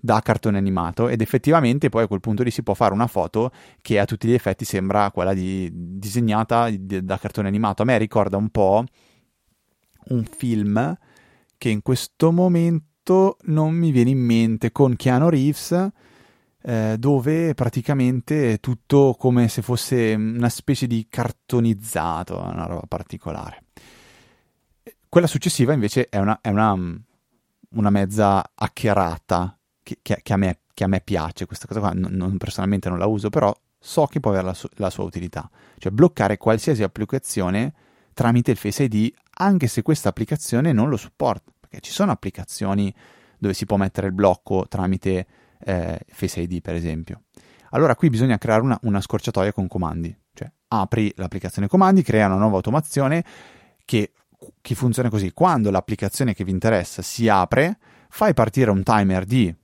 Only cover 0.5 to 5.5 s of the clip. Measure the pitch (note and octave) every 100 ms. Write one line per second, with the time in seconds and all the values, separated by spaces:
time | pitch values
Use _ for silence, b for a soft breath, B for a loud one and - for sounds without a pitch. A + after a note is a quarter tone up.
0.5 | G2+ G2 F#2 E2+ E2+ A#2+ A#2+ - B2+ D3
1.5 | E3 B2 C#3 C#3 A2+ A2 G2 A2+ G#2 B2
2.5 | - A2 G2 A2 G2 A#2 G2 E2+ G#2+ B2
3.5 | B B B - G#2 G2+ G#2+ A2+ A#2+ -
4.5 | F#2+ G#2 G2 F#2+ G2+ G2+ F#2+ F2+ F#2+ F#2